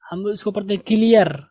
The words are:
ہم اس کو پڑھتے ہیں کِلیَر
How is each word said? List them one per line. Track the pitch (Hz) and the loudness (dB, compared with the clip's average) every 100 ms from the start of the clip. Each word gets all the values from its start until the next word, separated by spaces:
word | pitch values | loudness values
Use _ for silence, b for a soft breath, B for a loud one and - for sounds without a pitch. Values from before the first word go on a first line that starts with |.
ہم | - 180 | -12 -8
اس | 202 208 | -6 -6
کو | 214 | -6
پڑھتے | 202 196 | -8 -6
ہیں | 196 - | -8 -2
کِلیَر | 220 226 226 170 139 - | 0 4 4 4 -2 -16